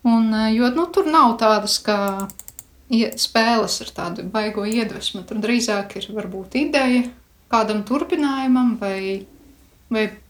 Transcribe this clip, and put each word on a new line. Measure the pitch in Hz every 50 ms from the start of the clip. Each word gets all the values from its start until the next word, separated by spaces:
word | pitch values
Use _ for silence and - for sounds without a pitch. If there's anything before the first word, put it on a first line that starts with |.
| -
Un, | 240 226 226 226 220 220
eh, | 220 220 220 220
jo, | 226 247 247
nu, | 247 320 339
tur | 339 - 392 339
nav | 311 311 320 277 233 214
tādas | - 226 214 214 208 202 202 - -
kā | - - 208 202 202 196 196 196 196 196 - - - - - - - _ _ _ _ -
ie-, | 233 226 226 - -
spēles | - - - - 226 226 233 240 220 214 190 - -
ar | 220 - -
tādu | - 175 175 175 - 175
baigo | 185 202 220 214 214 208 208 202
iedvesmu. | 208 220 240 220 196 190 - - - - 196 180
Tur | - 220
drīzāk | 214 208 220 240 240 220 - 208 202 202 202 -
ir | 202 190 - 208
varbūt | 214 190 185 185 190 190 - -
ideja | 254 302 330 294 277 262 254 247 247 247 247 - - _ _ _ _ _ _
kādam | - 226 214 202 214 208 202
turpinājumam | 214 247 294 339 - 359 320 294 277 269 269 269 262 254 254 247 240 214 -
vai, | 208 196 190 190 190 190 196 196 - - - - - - - _ _ _ _ _ _ _
vai | 226 220 214 - - - -